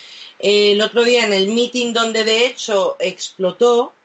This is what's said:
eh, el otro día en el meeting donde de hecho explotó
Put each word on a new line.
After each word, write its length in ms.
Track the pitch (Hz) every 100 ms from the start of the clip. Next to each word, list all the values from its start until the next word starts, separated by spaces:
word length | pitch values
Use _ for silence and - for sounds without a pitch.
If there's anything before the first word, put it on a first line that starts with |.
| - - - -
eh, 340 | 196 208 208
el 80 | 202
otro 220 | 214 233
día 220 | 233 247 214
en 80 |
el 140 | 196 196
meeting 420 | 233 240 247 240
donde 320 | 233 226 220
de 220 | 220 220 254
hecho 500 | - - 196 175 -
explotó 920 | 185 180 - - 180 175 240 240 294 -